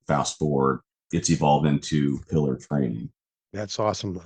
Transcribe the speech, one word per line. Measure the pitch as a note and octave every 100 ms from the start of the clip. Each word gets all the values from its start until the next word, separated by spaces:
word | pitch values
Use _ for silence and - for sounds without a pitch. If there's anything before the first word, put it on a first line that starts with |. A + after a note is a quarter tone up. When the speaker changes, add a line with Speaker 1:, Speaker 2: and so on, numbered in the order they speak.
| -
Speaker 1:
fast | C#2+ - -
forward, | D2+ C#2 C2+ B1+ _ _ _
it's | E2 -
evolved | D#2 D#2 D2 D2+
into | D2 - D2+ C#2 C2+ -
pillar | D#2 C#2+ B1
training. | - D2 B1 A1+ - _ _ _ _
Speaker 2:
That's | G2+ G#2 -
awesome. | G#2+ F#2 G2+ F2+